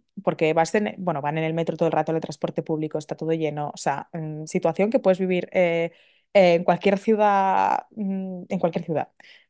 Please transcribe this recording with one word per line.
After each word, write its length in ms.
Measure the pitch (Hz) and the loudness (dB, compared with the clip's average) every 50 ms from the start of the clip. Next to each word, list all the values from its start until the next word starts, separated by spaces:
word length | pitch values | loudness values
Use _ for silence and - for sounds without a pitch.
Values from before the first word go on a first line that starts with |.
| _ _ _ - 190 | _ _ _ -4 -2
porque 320 | - 170 - 165 156 156 | -2 0 2 2 2 4
vas 200 | 165 165 160 - | 4 2 2 2
en, 180 | 214 214 208 - - | 0 0 -2 -4 -4
bueno, 220 | 190 175 160 147 139 | -4 -4 -4 -2 -2
van 160 | 147 151 160 | -2 -2 -2
en 60 | 160 | -2
el 100 | 160 165 | -2 -2
metro 220 | 165 165 - 165 | -2 -2 -4 -2
todo 120 | 156 170 165 | 0 0 0
el 40 | 160 | 2
rato, 200 | 151 156 - 160 | 0 0 0 -2
en 40 | |
el 60 | 160 156 | -4 -4
transporte 400 | - 160 - - - - - 147 | -6 -6 -6 -6 -6 -4 -6 -4
público, 360 | - 165 156 156 156 - 156 | -4 -4 -4 -4 -4 -6 -8
está 180 | 151 - 170 | -8 -8 -8
todo 160 | - 160 156 165 | -8 -4 -2 -2
lleno. 380 | 165 160 151 147 151 147 143 - | -2 -2 -2 -4 -4 -8 -8 -8
O 20 | |
sea, 320 | - - 160 139 139 - - - | -6 -4 -2 -2 -4 -6 -8 -10
mm, 320 | 170 160 156 156 151 156 | -10 -8 -8 -8 -10 -10
situación 440 | 156 - 185 180 165 160 - 190 214 | -4 -4 0 0 0 0 0 0 0
que 100 | 226 269 | 0 2
puedes 180 | - 190 185 180 | 2 2 2 2
vivir, 300 | 190 185 185 180 180 - - | 0 0 -2 -2 -4 -2 0
eh, 400 | 190 180 175 165 165 165 170 - _ _ _ _ _ _ _ - | 0 2 2 2 0 -2 -4 -6 _ _ _ _ _ _ _ 4
en 320 | 202 185 175 170 170 180 | 6 6 8 6 4 4
cualquier 340 | 196 175 170 - 202 196 190 | 2 0 2 2 2 2 2
ciudad, 880 | - - 220 208 214 208 202 196 190 190 190 196 190 196 - - - _ - | 2 2 2 4 4 4 4 4 2 2 2 2 2 2 2 0 -2 _ -10
mm, 480 | - 208 190 196 190 190 190 185 180 175 - | -8 -6 -4 -4 -4 -6 -6 -8 -10 -8 -6
en 100 | - 185 | -4 -2
cualquier 240 | 180 175 165 185 170 | -2 -2 -2 -4 -4
ciudad, 240 | - 160 143 - - _ _ - - - - _ _ | -4 -4 -4 -4 -6 _ _ -20 -20 -20 -20 _ _